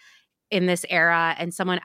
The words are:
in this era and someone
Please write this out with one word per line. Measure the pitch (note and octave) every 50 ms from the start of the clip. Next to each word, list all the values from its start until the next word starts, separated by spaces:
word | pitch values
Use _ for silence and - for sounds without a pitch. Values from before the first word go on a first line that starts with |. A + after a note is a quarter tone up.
| _ - - _ _ _ _ _ _ -
in | G#3+ F#3+ F3+
this | F3+ F3+ F3 - -
era | F#3 E3+ E3 E3+ E3+ E3 E3 E3 D#3+
and | - E3+ F3 F3
someone | - F#3+ F3+ F3+ F3